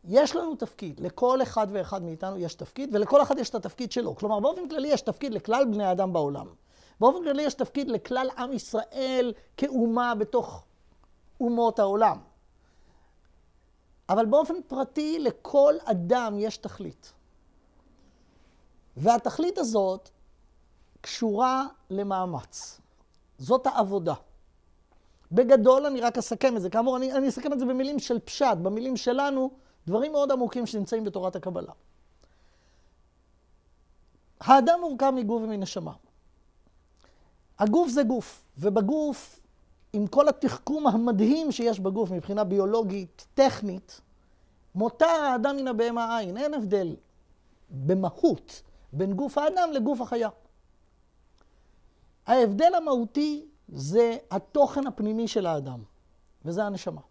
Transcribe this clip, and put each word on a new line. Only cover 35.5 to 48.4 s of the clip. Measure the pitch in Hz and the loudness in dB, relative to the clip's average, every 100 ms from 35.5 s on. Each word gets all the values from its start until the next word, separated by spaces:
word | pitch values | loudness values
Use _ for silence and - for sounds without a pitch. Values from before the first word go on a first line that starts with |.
| 208 190 196 160 - _ _ _ _ _ _ _ _ _ _ _ _ _ _ _ - | -6 -6 -8 -10 -14 _ _ _ _ _ _ _ _ _ _ _ _ _ _ _ -2
הגוף | 214 285 330 | 2 4 4
זה | 254 | 2
גוף, | 233 247 - - _ 135 | 2 0 -4 -20 _ -4
ובגוף, | 190 208 202 311 302 240 - - _ _ _ _ _ | 0 2 2 0 -2 -4 -12 -20 _ _ _ _ _
עם | 208 208 | -4 2
כל | 269 285 | 4 4
התחכום | 277 269 - - 302 294 | 2 -4 -4 -4 0 2
המדהים | 220 240 202 214 311 311 | 2 2 4 4 2 0
שיש | - 233 196 | -2 -2 0
בגוף | 190 196 190 | -2 -2 -4
מבחינה | 180 - 202 | -4 -4 -2
ביולוגית, | 196 196 196 226 208 196 185 - - | 0 0 2 0 0 -6 -10 -18 -8
טכנית, | - 269 - 202 185 - - _ _ _ _ _ _ _ | 4 4 4 -8 -8 -14 -20 _ _ _ _ _ _ _
מותר | 180 226 233 | -2 -2 4
האדם | 320 330 285 247 269 277 | 4 4 2 0 0 -2
מן | 262 | -4
הבהמה | 220 233 233 226 233 | 0 0 0 -2 -2
אין. | 190 196 | -4 -4
אין | 294 | -4
הבדל | 294 208 202 175 147 _ _ _ _ _ _ _ | -4 -2 0 -2 -6 _ _ _ _ _ _ _
במהות | 135 139 190 180 - 339 185 | -6 0 0 0 2 2 2